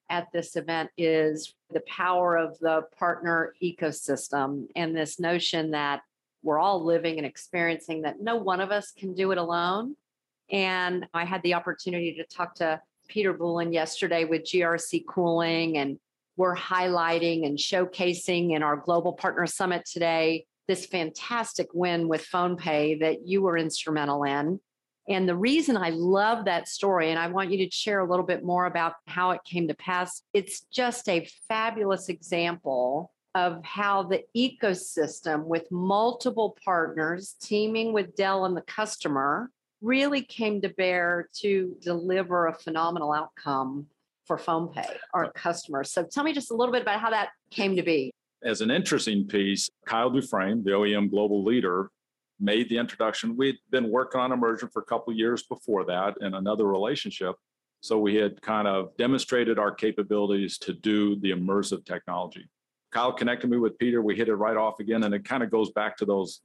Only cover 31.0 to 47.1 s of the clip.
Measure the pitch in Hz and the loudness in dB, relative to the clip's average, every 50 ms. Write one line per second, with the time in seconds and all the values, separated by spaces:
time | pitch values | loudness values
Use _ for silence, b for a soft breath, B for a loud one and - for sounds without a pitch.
31 | - - 185 165 160 - - - - - 226 220 220 226 214 220 208 196 190 180 | -2 0 0 0 0 -4 -10 -14 -8 -4 -2 -2 -2 -2 -2 0 0 0 0 -2
32 | 185 - 175 160 - - 180 170 170 170 175 175 - 147 135 127 123 123 135 151 | -2 -6 -10 -10 -8 -4 -2 0 0 0 -2 -4 -4 -2 0 0 0 0 0 -2
33 | 185 - _ _ _ _ - 185 180 180 170 165 160 - - 190 208 202 202 196 | -4 -8 _ _ _ _ 0 0 0 0 0 -4 -10 -10 -6 -2 0 2 2 2
34 | 190 175 190 190 - - - 226 254 262 262 - - 208 185 180 - - - 165 | 2 2 0 -2 -2 -2 -2 0 0 0 0 0 0 0 0 0 -4 -6 -2 -2
35 | 156 143 - - - 170 156 151 156 160 165 165 165 - 180 175 180 185 196 202 | -2 -2 -2 -6 -4 -2 -2 -2 0 -2 -2 -2 -2 -4 -4 -2 0 2 2 2
36 | 220 240 240 240 - 254 214 214 220 208 - - - - 185 170 165 - - 165 | 2 2 0 -2 -2 -2 0 0 0 -2 -2 -4 -2 0 0 2 0 0 0 -2
37 | 156 160 170 180 196 - - - - - 214 208 214 214 220 226 226 226 220 214 | -2 -2 -2 -4 -8 -12 -16 -14 -6 -2 0 0 0 0 0 0 0 0 0 0
38 | 190 175 - - 196 190 190 190 190 185 180 165 - - - - 214 214 - - | 0 -2 -2 -2 0 2 2 2 0 0 0 -2 -4 -6 -6 -4 -4 -4 -4 -4
39 | - 165 147 135 135 143 147 175 233 247 _ _ _ _ _ _ 208 220 254 269 | -4 -2 0 0 2 2 0 0 -2 -6 _ _ _ _ _ _ -2 0 2 2
40 | 277 285 285 277 240 - - - 226 214 208 202 190 190 170 - 190 180 180 180 | 2 2 0 0 -2 -4 -6 -2 -2 0 0 0 -2 -2 -2 0 0 2 2 2
41 | 175 175 175 175 170 - - - - 208 196 196 190 180 180 - - 175 175 175 | 2 2 0 0 -2 -6 -8 -4 0 2 2 2 0 -2 -4 -6 -4 -4 -2 -2
42 | 170 185 185 190 190 175 180 175 170 165 160 165 - 175 160 160 165 170 175 170 | 0 0 0 0 0 0 2 2 2 2 0 -2 -6 -4 -2 0 0 0 0 -2
43 | 156 147 151 151 156 - - - - 147 139 135 135 131 135 143 143 - _ _ | -2 0 0 -2 -2 -6 -10 -10 -6 -2 -2 -2 -2 -2 -4 -8 -10 -12 _ _
44 | _ _ _ _ _ - 170 - - - 165 160 170 165 143 - - - - - | _ _ _ _ _ -4 -4 -4 -2 0 0 0 -2 -4 -6 -6 -6 -6 -8 -10
45 | - - - 180 165 - - - - 175 170 170 - - 151 139 135 - - 190 | -10 -4 -2 -2 -2 -2 -4 -6 -4 -4 -4 -4 -6 -6 -4 -4 -4 -4 -2 -4
46 | 170 170 - 277 285 311 311 285 240 - 240 226 240 247 240 247 - 214 202 214 | -4 -2 -2 -2 -2 -2 -2 -2 -4 -4 -2 0 0 2 0 0 0 0 -2 0
47 | 220 226 | 0 0